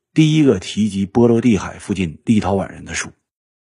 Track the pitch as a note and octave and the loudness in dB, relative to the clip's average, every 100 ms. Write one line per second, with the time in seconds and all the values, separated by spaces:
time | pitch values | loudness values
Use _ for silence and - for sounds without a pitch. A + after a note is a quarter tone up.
0 | _ - D#3 D#3 C#3 G2 - - G#2+ F#2+ | _ 0 2 4 2 2 -2 -4 -2 -2
1 | F#2+ A#2+ A#2+ A#2 A#2+ F#2+ F#2 - - F#2+ | -2 2 4 4 2 0 -2 -10 -8 -6
2 | F2 D2 - A2 F2+ G2 - - D#2+ E2 | -6 -6 -2 0 0 -2 -4 -10 -12 -12
3 | D#2+ - _ _ _ _ _ | -12 -16 _ _ _ _ _